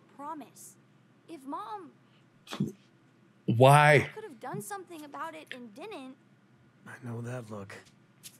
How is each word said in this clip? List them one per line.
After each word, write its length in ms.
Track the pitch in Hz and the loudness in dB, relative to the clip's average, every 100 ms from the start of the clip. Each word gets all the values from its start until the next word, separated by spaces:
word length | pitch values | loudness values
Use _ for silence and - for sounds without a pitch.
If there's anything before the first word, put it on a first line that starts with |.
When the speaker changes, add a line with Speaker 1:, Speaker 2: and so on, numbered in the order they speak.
| - - | -20 -14
Speaker 1:
promise. 600 | 285 320 214 - - - - - - - - | -12 -10 -14 -20 -20 -20 -20 -20 -20 -20 -18
If 140 | 320 262 | -16 -10
Mom 460 | 330 440 427 302 - _ - - _ - - - - - _ - _ - - - | -10 -10 -12 -14 -20 _ -20 -20 _ -16 -6 -6 -6 -20 _ -20 _ -20 -8 -2
Speaker 2:
Why? 640 | 117 131 147 147 143 - - | 6 10 10 10 8 6 -6
Speaker 1:
could 80 | |
have 160 | 427 254 | -14 -12
done 220 | 254 - | -10 -10
something 420 | - 403 359 330 294 | -8 -10 -12 -14 -14
about 300 | 277 320 320 | -10 -10 -12
it 120 | 285 | -16
and 200 | 254 240 208 | -16 -16 -14
didn't. 400 | 403 359 262 269 - - _ - - _ - | -12 -12 -14 -18 -20 -20 _ -20 -20 _ -20
Speaker 3:
I 60 | - | -16
know 180 | 120 117 | -10 -10
that 300 | 117 127 110 | -8 -10 -10
look. 240 | 107 98 - - - - - - | -12 -12 -16 -20 -20 -20 -20 -20